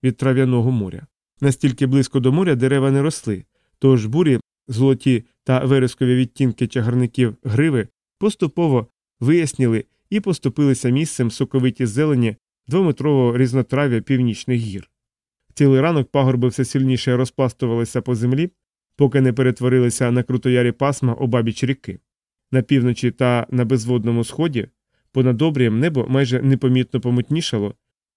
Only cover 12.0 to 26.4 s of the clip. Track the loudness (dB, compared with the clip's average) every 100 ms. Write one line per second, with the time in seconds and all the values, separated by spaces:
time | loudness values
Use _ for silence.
12 | 0 0 0 -4 _ _ -4 0 0 0
13 | 0 2 2 2 0 0 0 -2 0 -2
14 | 0 0 0 -4 -4 -4 -4 -10 -14 _
15 | _ _ _ _ _ 2 4 4 2 0
16 | 0 2 2 2 0 0 -2 0 0 0
17 | 0 0 -2 -2 -2 -2 -2 -2 -2 -4
18 | -4 -2 0 0 -2 -8 _ _ _ 0
19 | 2 4 2 2 0 0 0 2 2 0
20 | 0 0 -2 -2 0 2 0 0 -2 0
21 | -2 -2 -2 0 -2 -2 -4 -4 -10 -16
22 | _ _ _ _ _ -2 2 2 2 0
23 | -2 0 0 0 0 -2 0 0 0 -2
24 | 0 -2 -4 -4 -2 -2 -6 _ _ _
25 | _ 0 0 2 0 2 0 0 0 -2
26 | -2 0 0 0